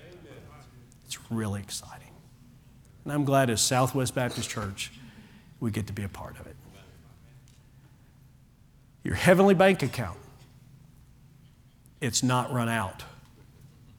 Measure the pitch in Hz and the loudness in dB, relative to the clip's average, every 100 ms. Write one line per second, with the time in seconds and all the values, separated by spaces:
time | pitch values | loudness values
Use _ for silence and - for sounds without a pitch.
0 | 175 175 143 120 - 147 - - - - | -20 -20 -20 -20 -20 -20 -20 -20 -20 -20
1 | - - - 113 107 101 98 - - - | -16 -16 -6 -4 -2 -4 -8 -12 -12 -18
2 | - - - - - - - - - - | -20 -20 -20 -20 -20 -20 -20 -20 -20 -16
3 | - 147 139 139 123 107 - 127 131 139 | -4 0 4 4 4 2 2 4 4 2
4 | 123 135 120 117 110 113 98 101 - - | 0 -2 -2 -4 -6 -6 -6 -8 -12 -12
5 | - - - - - - 117 107 101 104 | -20 -20 -20 -20 -20 -6 -2 -2 -4 -6
6 | 98 - - - - - - - - - | -8 -10 -14 -14 -18 -20 -20 -20 -20 -20
7 | - - - - - - - - - - | -20 -20 -20 -20 -20 -20 -20 -20 -20 -20
8 | - - - - - - - - - - | -20 -20 -20 -20 -20 -20 -20 -20 -20 -10
9 | - 95 175 185 196 180 190 185 131 123 | -4 2 6 8 8 8 6 4 -2 -4
10 | 92 - - - - - - - - - | -8 -10 -18 -20 -20 -20 -20 -20 -20 -20
11 | - - - - - - - - - - | -20 -20 -20 -20 -20 -20 -20 -20 -20 -6
12 | 131 - 127 127 123 123 113 113 95 - | -2 0 2 2 2 0 0 0 -2 -6
13 | - - - - - - - - - | -16 -20 -20 -20 -20 -20 -20 -20 -20